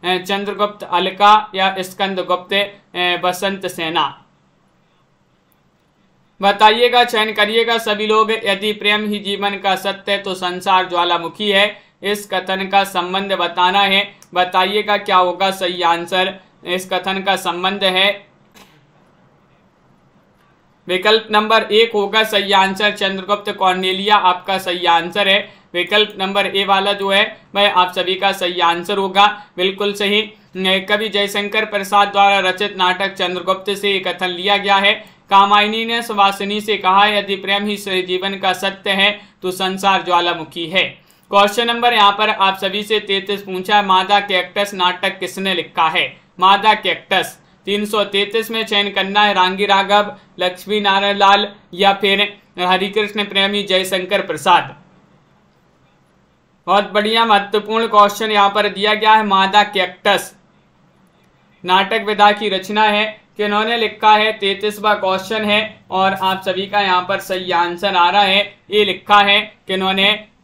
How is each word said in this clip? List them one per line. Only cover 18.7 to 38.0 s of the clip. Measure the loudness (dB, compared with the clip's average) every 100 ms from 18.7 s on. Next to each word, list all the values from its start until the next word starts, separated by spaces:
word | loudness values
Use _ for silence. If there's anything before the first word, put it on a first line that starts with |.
| _ _ _ _ _ _ _ _ _ _ _ _ _ _ _ _ _ _ _ _ _ -6
विकल्प | -2 2 0 2
नंबर | 0 2 0
एक | 2 2 2
होगा | 0 0 0
सही | 0 -2 0
आंसर, | 2 2 0 -2
चंद्रगुप्त | -2 -4 -4 -4 -4 -4
कौंडिल्या | -2 0 0 -2 -2 2 2
आपका | 2 0 -2 -4
सही | -4 -4 0
आंसर | 0 0 -2 0
है। | 0 -2 -18 _
विकल्प | -6 0 0 0 -2
नंबर | -4 -2 -2
ए | -2 0
वाला | 0 0
जो | -2 0
है, | 0 0 -4 _ 0
वह | 2
आप | 2 0 -2
सभी | -4 0
का | -2
सही | -2 -4 0
आंसर | 0 0 -4 -4
होगा। | -2 2 2 2 -14 -4
बिल्कुल | -4 -2 -4
सही। | -2 0 0 -2 -10 _ -6
कवि | -2 -2 0 -2 0
जयशंकर | -2 -2 -2 -2 -2 -2
प्रसाद | -4 0 2 2
द्वारा | 4 4 4 0
रचित | -2 -4 0
नाटक | 0 0 -4
चंद्रगुप्त | -2 -4 -4 -2 -4 -2
से | -4 -2
ये | -2
कथन | -4 -4 -6
लिया | -4 -2 0
गया | 2 2
है। | 2 0 -6 _ _
कामायनी | 4 6 4 4 -2 -2
ने | -4
सुवासिनी | -4 2 2 2 -4 -6
से | -2 -2
कहा, | 2 4 4
"यदि | 2 -2 -6
प्रेम | -2 -2 -2
ही | -6
से | -4 -4